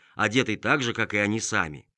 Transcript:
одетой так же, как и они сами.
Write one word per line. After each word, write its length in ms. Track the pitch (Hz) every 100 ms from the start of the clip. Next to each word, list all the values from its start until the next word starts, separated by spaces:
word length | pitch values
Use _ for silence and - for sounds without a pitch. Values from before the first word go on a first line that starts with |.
| _ -
одетой 400 | 107 123 113 101
так 260 | 110 147
же, 100 | 120
как 220 | 113 107
и 40 | 104
они 200 | 104 110
сами. 480 | - 107 82 71 -